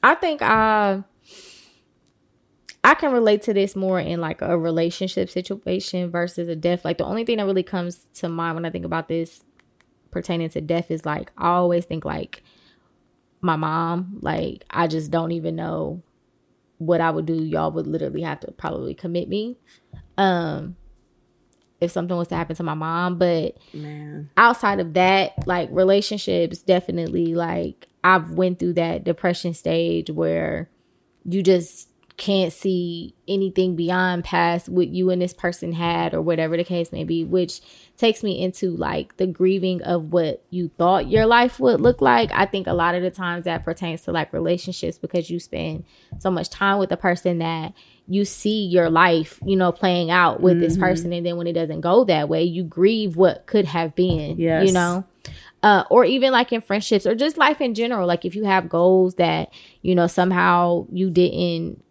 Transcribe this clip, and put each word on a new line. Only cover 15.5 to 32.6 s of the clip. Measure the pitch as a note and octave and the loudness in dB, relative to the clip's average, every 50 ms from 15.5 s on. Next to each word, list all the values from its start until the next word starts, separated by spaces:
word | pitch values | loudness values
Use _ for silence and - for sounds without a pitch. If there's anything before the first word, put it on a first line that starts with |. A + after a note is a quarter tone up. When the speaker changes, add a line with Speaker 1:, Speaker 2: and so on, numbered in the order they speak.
| D#3+ | -6
Speaker 1:
know | E3 E3 E3 D#3+ D#3 D#3+ D3 D#3 F3 - _ _ _ _ _ _ _ _ _ _ _ _ _ _ _ | -6 -6 -6 -6 -6 -6 -6 -8 -10 -14 _ _ _ _ _ _ _ _ _ _ _ _ _ _ _
what | D#3+ D#3 F3 E3 | -2 0 2 2
I | E3 E3 | 2 0
would | D#3+ D#3 D#3+ | 0 -2 -2
do. | D#3 E3 D#3+ | -2 -2 -2
Y'all | D#3+ D#3 D#3 D#3 D#3 D#3+ | -2 -2 -2 -2 -2 -2
would | D3+ D#3+ D#3+ D#3 | -2 -4 -6 -4
literally | D#3 D#3+ D#3 C#3 - D3+ E3 | -4 -4 -4 -4 -6 -6 -6
have | D#3+ D3 C#3 | -6 -8 -8
to | - - | -12 -18
probably | - _ - - - - - C3+ C#3+ | -18 _ -10 -8 -8 -6 -8 -10 -10
commit | - - E3+ E3+ F3 F3 - | -10 -10 -6 -6 -6 -6 -4
me, | F3+ G#3 G#3+ A#3 B3 _ _ _ _ _ _ _ - - - _ _ - | -6 -6 -6 -6 -10 _ _ _ _ _ _ _ -20 -20 -20 _ _ 0
um, | G3 F#3+ F#3 F3 E3+ D#3+ D3+ C#3+ D3+ - F3 _ - - - _ _ _ _ _ _ _ _ _ _ _ _ _ _ _ _ _ | 2 2 2 0 -2 -4 -6 -6 -8 -10 -14 _ -20 -20 -20 _ _ _ _ _ _ _ _ _ _ _ _ _ _ _ _ _
if | E3+ E3+ | -4 -4
something | - F3+ F3 F3 F3+ F3 | -4 -6 -6 -4 -4 -4
was | E3+ E3+ | -4 -4
to | F3 | -4
happen | E3 E3+ D#3 E3 - | -6 -6 -6 -6 -8
to | F3 | -6
my | D#3+ D#3 | -6 -6
mom. | D#3 D#3 D#3+ E3 E3+ F3+ F3+ F3+ E3+ | -6 -6 -4 -4 -2 -2 -2 0 0
But | F#3 F3 F3 E3 D3+ - - _ _ _ - | 2 2 2 0 -2 -4 -6 _ _ _ -16
Speaker 2:
Man. | D3 D3+ D3 D3+ D3+ D3+ D3 D3 D3+ D3 C#3+ _ | -14 -14 -12 -12 -14 -14 -14 -14 -14 -14 -4 _
Speaker 1:
outside | - A3 A#3+ B3 - - G#3 G3+ G3 | 6 6 6 6 2 0 -2 0 0
of | F#3 E3 D#3 | -4 -2 2
that, | F3+ F3+ F#3 F#3+ G3 F#3+ - - - - - | 4 4 6 6 4 2 0 -2 -6 -4 -2
like, | F3+ F3+ E3 - | -2 -2 -2 -2
relationships, | - F3 F#3 F#3 G3 G3+ G3+ - G#3+ G#3 - - F#3 F3 E3+ E3 E3+ E3+ | 2 2 4 6 6 4 2 0 -6 -6 -4 -2 0 0 0 0 -2 -8
definitely, | - - F#3 F3+ F3+ - F3 E3+ E3 E3 D#3+ F3 E3+ E3 E3 | 0 2 2 2 2 -2 -6 -4 -4 -2 -2 -2 0 0 0
like, | E3+ E3+ E3 E3+ F3 E3+ - - _ - _ _ _ - | -2 -2 -2 -4 -4 -4 -6 -8 _ -20 _ _ _ 2
I've | F3+ F#3 F#3 D#3+ E3 | 4 4 4 2 -2
went | E3 D#3+ F#3 F#3 F3+ F3 | -2 0 0 0 0 -2
through | E3+ F3 F3 | -2 -2 0
that | F3 E3+ E3 E3 - - | 0 0 0 -2 -4 -2
depression | F3 E3+ - - F#3 E3+ - - F3 E3+ | -4 -4 0 0 -2 -2 0 -4 -6 -6
stage | - - E3 E3 E3 E3 E3+ E3+ E3 D#3+ - | -4 -4 -2 0 0 0 0 -2 -2 -4 -6
where | D#3 D#3 E3 - - - E3 D#3+ D#3+ D3+ D#3+ - _ _ _ _ _ _ _ _ _ _ _ | -4 -2 -2 0 0 -2 -2 -4 -4 -6 -8 -10 _ _ _ _ _ _ _ _ _ _ _
you | - E3+ G3 | -4 -4 0
just | F#3+ F3+ F#3+ F3+ E3+ - - - - _ _ _ _ _ _ | 4 4 4 4 2 -4 -10 -14 -14 _ _ _ _ _ _
can't | - - - G3+ F#3+ F#3 E3 D#3 | -10 -4 0 0 0 0 0 -4
see | - | -4